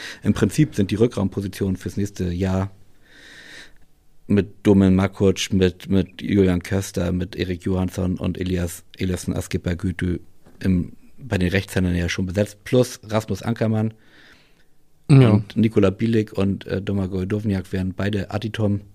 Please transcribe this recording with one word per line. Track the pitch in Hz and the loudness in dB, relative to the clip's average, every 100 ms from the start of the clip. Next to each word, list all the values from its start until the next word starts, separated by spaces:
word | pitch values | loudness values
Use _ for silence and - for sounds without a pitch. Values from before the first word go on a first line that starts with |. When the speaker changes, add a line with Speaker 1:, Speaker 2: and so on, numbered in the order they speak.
| - - | -12 -6
Speaker 1:
Im | - | -2
Prinzip | - 107 - 143 - | 0 0 2 0 0
sind | 98 | -2
die | |
Rückraumpositionen | 104 120 - 95 - 98 - 98 95 | 2 0 0 -4 -4 -8 -4 -4 -4
fürs | 90 98 | -6 -6
nächste | 98 - 90 | -6 -4 -6
Jahr | 87 95 95 98 - - - - - - - - - - - - _ _ - - | -2 -2 0 -2 -8 -20 -20 -20 -20 -20 -20 -20 -20 -20 -20 -20 _ _ -14 0
mit | 101 - - | 0 0 0
Domen | 107 98 95 | 4 6 6
Makuc, | 92 98 - 98 90 - | 4 2 2 2 2 0
mit, | 95 92 90 - | 2 2 0 -2
mit | 95 90 - | 0 0 -6
Julian | - 101 92 90 | 0 4 4 2
Köster, | - 98 98 95 90 | -2 -4 -4 -4 -2
mit | 90 92 | -2 -4
Erik | - 87 87 | -6 -6 -4
Johansson | 95 92 92 - 90 85 | -2 -2 -2 -2 -4 -2
und | 92 85 | -4 -4
Elias, | 90 90 87 - - - | -4 -4 -4 -8 -18 -8
Eliasson | 92 90 - | -6 -4 -4
Askepagütü | 90 - 92 90 85 95 - 90 87 - - - - | -6 -4 -6 -4 -4 -4 -4 -4 -4 -8 -20 -20 -6
im, | 98 90 - - - - | 0 0 -2 -10 -20 -16
bei | - 95 | -4 -2
den | 90 | 0
Rechtshändern | 95 - 95 90 87 | 0 -2 -2 0 0
ja | 87 | -2
schon | - 92 | -4 -4
besetzt, | 92 104 - | -2 -2 -6
plus | - 127 123 - | 0 2 2 -4
Rasmus | 107 110 - 98 | -4 -4 -4 -6
Ankermann | 117 113 110 110 110 110 _ _ - - _ _ _ - _ _ - | -4 -2 0 0 -2 -6 _ _ -20 -20 _ _ _ -20 _ _ 6
Speaker 2:
Ja. | 139 120 | 8 8
Speaker 1:
und | 107 - - | 6 2 0
Nikola | 110 104 98 | 2 4 2
Bielik | 95 113 113 107 | 2 0 0 0
und, | - 98 92 - | -2 -2 -2 -4
äh, | 95 | -6
Domagoj | 98 101 92 95 92 | -2 -4 -2 -4 -4
Dovniak | 104 110 95 - | -2 -2 -2 -4
wären | 95 92 | -4 -4
beide | 90 98 104 - | -4 -4 -4 -4
Aditom. | 104 113 107 104 101 - | -6 -6 -2 -2 -2 -6